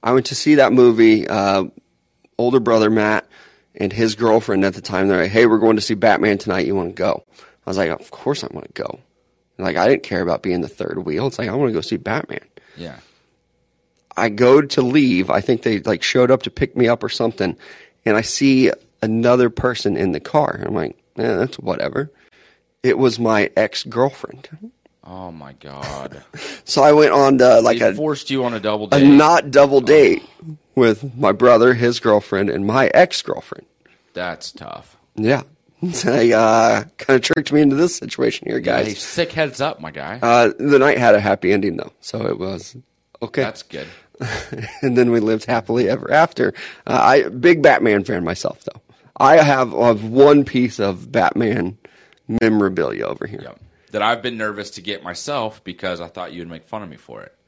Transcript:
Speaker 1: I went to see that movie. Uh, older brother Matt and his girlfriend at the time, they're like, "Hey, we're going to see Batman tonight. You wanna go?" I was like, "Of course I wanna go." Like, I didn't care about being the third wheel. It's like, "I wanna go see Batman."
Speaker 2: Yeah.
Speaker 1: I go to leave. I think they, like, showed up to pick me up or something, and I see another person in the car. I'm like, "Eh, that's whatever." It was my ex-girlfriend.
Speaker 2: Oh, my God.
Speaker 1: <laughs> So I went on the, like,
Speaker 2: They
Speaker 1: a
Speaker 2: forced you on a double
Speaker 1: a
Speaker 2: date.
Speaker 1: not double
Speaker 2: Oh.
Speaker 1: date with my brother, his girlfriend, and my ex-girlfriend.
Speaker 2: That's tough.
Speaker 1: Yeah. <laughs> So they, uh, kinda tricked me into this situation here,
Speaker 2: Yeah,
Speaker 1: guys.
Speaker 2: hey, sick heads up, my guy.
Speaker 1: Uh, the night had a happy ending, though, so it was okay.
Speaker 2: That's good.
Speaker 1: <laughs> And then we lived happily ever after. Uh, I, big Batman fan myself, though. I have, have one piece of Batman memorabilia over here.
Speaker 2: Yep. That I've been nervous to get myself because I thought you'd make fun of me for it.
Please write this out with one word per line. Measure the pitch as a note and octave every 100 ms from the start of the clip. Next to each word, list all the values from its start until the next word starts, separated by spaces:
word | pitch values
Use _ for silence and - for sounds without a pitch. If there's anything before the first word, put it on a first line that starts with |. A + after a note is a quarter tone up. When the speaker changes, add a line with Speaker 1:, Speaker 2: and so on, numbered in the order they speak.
Speaker 1:
I | A2+
went | C3 B2
to | C#3
see | - D3+
that | C3+
movie. | B2+ B2 A2+ A2+ A2 -
Uh, | G2+ G2 G2 F#2+ - _ _ _ _ _ _
older | A#2+ B2+
brother | A#2 A2+ G#2+
Matt | A2 G#2+ G#2+ - _ _ _ _
and | - G2+
his | G#2 A2+ G#2
girlfriend | A#2 A2 G#2+ G2 G2
at |
the | F#2+
time, | - F#2+ F#2+
they're | F#2
like, | E2+
"Hey, | G#2+ A#2
we're | A2
going | A2+ A2
to |
see | -
Batman | G#2 A2 G2 G#2+ G2+
tonight. | G#2+ F#2 D#2+
You | G2
wanna | E2+
go?" | F#2+ F2+ - _ _ - _ -
I |
was | F#2+
like, | F2
"Of | D#2+ -
course | - - C#3+
I | -
wanna | - -
go." | - - - _ _ _ _ _ _
Like, | F#2+ E2+
I | G2
didn't | C3+
care | - F#2
about | F2 E2
being | - F2+
the | E2
third | - - - F#2
wheel. | D2+ C3
It's | -
like, | A2+
"I |
wanna | A2+ C#3
go | G#2
see | - A2
Batman." | - A2 - - _ - _ -
Speaker 2:
Yeah. | E2+ B1+ _ _ _ _ _ _ _ _ _ _ _ -
Speaker 1:
I | A2
go | G#2 B2 C#3
to | C#3+ -
leave. | B2+ C#3 C3+ F2+ F#2+
I | -
think | G2 A#2+
they, | - G#2+
like, | - F#2
showed | - C3 B2
up | C3
to | -
pick | - C#3 -
me | A#2+
up | A#2
or | G#2
something, | - A#2 A2+ F#2+ - - - - _
and | - G#2+
I |
see | A2+ - C#3 C3 B2+ - _ _
another | A2 A2 A#2+ B2 B2
person | A#2 B2+ A#2+ - F#2+
in | G2
the | D2+
car. | - D3+ D3 - -
I'm |
like, | G#2 D#2+ - _ -
"Eh, | A#2 F#2+
that's | B2+ -
whatever." | - F2 - - D3+ _ _ _ _ _ _ _
It | B2+ -
was | C3 A2+
my | A#2 G#2+ G2+ -
ex-girlfriend. | G#2+ - - A2+ C3 C3+ - - C#3 D#3+ G#3+ _ _ _
Speaker 2:
Oh, | - F#2 F#2
my | E2 C#2+
God. | C2+ D2 C#2 C#2 C#2+ C2 D2 _
Speaker 1:
<laughs> | - - -
So | - -
I | C#3+
went | D3+ D3+
on | B2 C#3 C3+
the, | B2+ A#2+
like, | A#2 A#2
Speaker 2:
They | A2+
Speaker 1:
a |
Speaker 2:
forced | G2 D#3 C#3 -
you | C3+
on | B2
a | A#2
double | G#2 G#2+ G#2+
Speaker 1:
a | C#3+
Speaker 2:
date. | C#3
Speaker 1:
not | C#3+ D3+ E3+ D3
double | C#3 C#3+ C3+
Speaker 2:
Oh. |
Speaker 1:
date | B2 D3+ B2 E2+ - _ D#3+ D3+ _ -
with | A#2 G#2 C#3 A#2+
my | D#3+
brother, | G3 B2 A#2+ A#2+
his | B2 A#2+ A#2+
girlfriend, | A#2+ G#2 - G2 G2+
and | D#2+
my | G2 A#2+ B2+
ex-girlfriend. | - F3+ - - - - - _ _ _ _ _
Speaker 2:
That's | - F2+ E2 -
tough. | - - G1+ - _ _ -
Speaker 1:
Yeah. | G#2+ C3+ -
<laughs> | _ _ _ F3+
So | E3+ -
they, | C3 A#2
uh, | A2+ A2 A2+ A2+ A2 G#2+ _
kinda | - C3
tricked | A#2 D#3+ C#3
me | D3
into | D3
this | C#3 F3 F3
situation | C3 - - - -
here, | -
Speaker 2:
Yeah, |
Speaker 1:
guys. | A#1+ A#1+ B1+
Speaker 2:
hey, |
sick | G2+ - - E3+
heads | D#3+ D3+ B2+
up, | C#3 -
my | D#2+
guy. | D2+ C#2 A2+
Speaker 1:
Uh, | A#2 A#2+ A#2 -
the | C#3 C#3+
night | C#3 -
had | B2 G#2
a |
happy | G2+ G2 F2+
ending, | G2+ G2 D#2+
though, | D#2+ _
so | - A2+ A2
it | F2+
was | F#2+ F#2 - B2 C3 _ _ _
okay. | A2+ -
Speaker 2:
That's | B2+ -
good. | - C#2 D2 - _ _
Speaker 1:
<laughs> | B2 G#2+ - - A2 -
And | C#3 A#2+
then | A#2+
we | A#2
lived | G#2+ A2 -
happily | A#2+ G#2+ A#2+ G#2+
ever | A#2+ -
after. | D3 E3 - G2+ - - - -
Uh, | C3
I, | G2 C#3 -
big | A#2 E3+ E3+
Batman | D3 B2+ A#2 G#2
fan | F#2+ G2
myself, | E2 F#2 - -
though. | - - _ _ _ -
I | C3+ D#3+
have, | D3 C3+ B2+
have | D#2 A#2+ A2
one | A2 A#2+ C#3+ D3
piece | C#3 B2+ B2 -
of | G2+ F2+ -
Batman | B2 F2 - A2+ - F2 A2 - _ _ _ _
memorabilia | A2+ A2+ A2 G2 F#2 D2 G1+
over | G#1+ - -
here. | G#2
Speaker 2:
Yep. | - - - _ _
That | G#2+
I've | G#2 A#2
been | B2 A#2
nervous | G#2+ G#2 G2
to | -
get | F#2 G2+
myself | F2 F2+ - C#3+ A2 -
because | - F2+ F#2+ F2
I | E2
thought | - F2+
you'd | D#2+ E2+
make | E2
fun | _ A2
of | G2
me | C#2+
for | _ A#1
it. | G1+ _